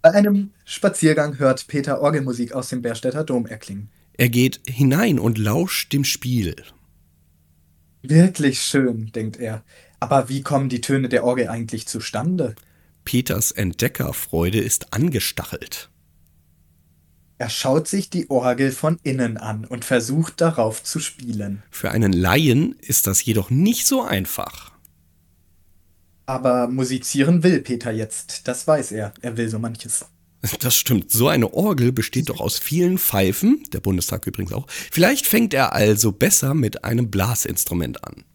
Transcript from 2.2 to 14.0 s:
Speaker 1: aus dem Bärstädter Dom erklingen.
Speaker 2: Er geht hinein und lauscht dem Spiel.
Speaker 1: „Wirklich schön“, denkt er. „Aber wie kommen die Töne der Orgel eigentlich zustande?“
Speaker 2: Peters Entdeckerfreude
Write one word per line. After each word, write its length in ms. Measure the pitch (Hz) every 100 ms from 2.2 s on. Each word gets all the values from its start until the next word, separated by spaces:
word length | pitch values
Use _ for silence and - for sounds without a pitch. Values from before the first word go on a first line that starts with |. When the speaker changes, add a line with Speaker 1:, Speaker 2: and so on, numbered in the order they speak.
| 131 120 120
Speaker 1:
aus 160 | 127 123
dem 120 | 127
Bärstädter 440 | 120 110 131 135
Dom 220 | 156 127 113
erklingen. 420 | 107 - 98 104 _ _
Speaker 2:
Er 140 | - 123
geht 320 | 120 131 - -
hinein 500 | 120 139 135 226 147
und 200 | 107 110
lauscht 560 | 104 120 185 - -
dem 100 | 143
Spiel. 500 | 139 - 123 123 90 - - _ _ _ _ _ _ _ _ _ _ _ _ _
Speaker 1:
„Wirklich 580 | 127 156 185 180 147 127
schön“, 500 | - 143 127 113 110
denkt 260 | 113 110 -
er. 240 | 117 110 - - _ _
„Aber 300 | - 139 120
wie 140 | 135
kommen 260 | 135 143 135
die 140 | 123
Töne 260 | - 139 127
der 160 | 123
Orgel 240 | 120 127 117
eigentlich 400 | 113 117 113 -
zustande?“ 680 | 113 - 107 143 180 131 110 _ _ _ _ -
Speaker 2:
Peters 440 | 127 127 - 110
Entdeckerfreude 1080 | - 98 82 120 -